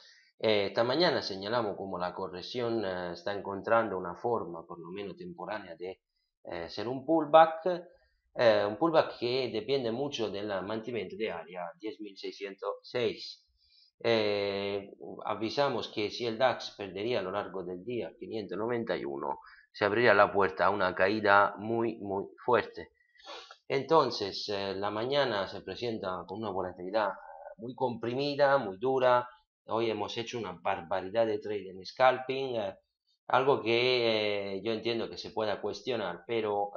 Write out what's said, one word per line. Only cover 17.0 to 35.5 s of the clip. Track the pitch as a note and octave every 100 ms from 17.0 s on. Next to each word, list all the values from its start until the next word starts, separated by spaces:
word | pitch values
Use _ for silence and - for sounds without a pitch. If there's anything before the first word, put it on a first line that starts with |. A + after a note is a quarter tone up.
| A2+ A#2+
a |
lo | F#2
largo | G2+ G2 F#2
del | F2 F2+
día | G2+ A#2+ E2+ -
quinientos | F#2+ A2 G2 F#2
noventa | A2 A#2+ A2+ E2+
y |
uno, | B1+ C#2 D2 - - - _
se | - G#2
abriría | G#2 A#2+
la | G2+ G2+
puerta | G2 F#2+ - F2
a |
una | G2+ F#2
caída | F2+ F#2+ G#2+ G#2 G2+ G2+ -
muy, | G#2+ A2+ A#2 -
muy | G2+ G2 F#2+ - -
fuerte. | A#2 - - E2 _ _ _ - - - - -
Entonces, | C#3 C3+ E3 C3+ A2+ G2 F#2+ -
eh, | G2+ G2 F#2+
la | G2+
mañana | G#2 B2 C#3+ C3+ G#2 F#2
se | G2
presenta | F2+ F#2 A#2+ A2 F#2+ F#2 F2
con | G2
una | G#2+
volatilidad | F#2+ F#2 F2+ F2+ G#2+ G2+ - - E2 - -
muy | A#2
comprimida, | A#2+ C3 A#2 A#2 B2 C#3+ C#3 C#3+ C#3
muy | G#2+ F#2+
dura. | B2 C3 B2+ B2 - - _ _ -
Hoy | G#2+ A#2
hemos | G#2 G2+ -
hecho | A#2 A#2+
una | G2
barbaridad | E2+ G2+ F#2 E2 F#2+ F#2 G#2+ A2+
de | G#2
trade | G#2 G#2 F#2+
en | F#2
scalping, | F#2 - B2+ B2+ B2+ C3 C3+ A#2
eh, | G2+ - _ _ _ _ -
algo | B2 C3+ B2
que, | G#2+ A#2 B2 B2+ A#2 A2 G#2+ G2+ G2 G2
eh, |
yo | G2+
entiendo | A2 A2+ A#2 G2
que | -
se | G#2+
pueda | A2+ G#2+